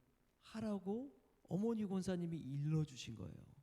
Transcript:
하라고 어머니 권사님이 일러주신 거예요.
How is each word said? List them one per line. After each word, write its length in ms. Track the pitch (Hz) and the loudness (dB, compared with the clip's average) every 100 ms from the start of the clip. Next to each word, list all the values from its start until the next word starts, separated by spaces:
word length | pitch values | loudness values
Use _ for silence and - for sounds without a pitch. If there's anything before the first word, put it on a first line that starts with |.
| _ _ _ _ | _ _ _ _
하라고 720 | - 220 220 202 180 220 277 - _ _ - | -10 -2 0 0 0 -2 -2 -10 _ _ -2
어머니 360 | 180 226 226 202 | 2 4 4 2
권사님이 520 | 190 185 180 170 160 | 0 2 2 0 -2
일러주신 800 | 127 143 147 156 147 127 - 110 | -2 0 2 2 2 -2 -8 -6
거예요. 180 | 85 - - - | -8 -10 -16 -20